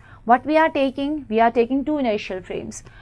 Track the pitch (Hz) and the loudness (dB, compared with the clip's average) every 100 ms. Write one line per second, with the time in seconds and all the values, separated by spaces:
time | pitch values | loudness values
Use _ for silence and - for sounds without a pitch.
0 | - - - 254 269 311 320 302 269 269 | -20 -6 2 2 4 2 2 2 0 -2
1 | 277 302 247 220 233 240 233 269 277 302 | -4 -6 -2 2 2 2 0 0 -2 -2
2 | 247 208 - 185 180 190 - - - - | -2 -2 -6 -10 -10 -12 -12 -14 -18 -20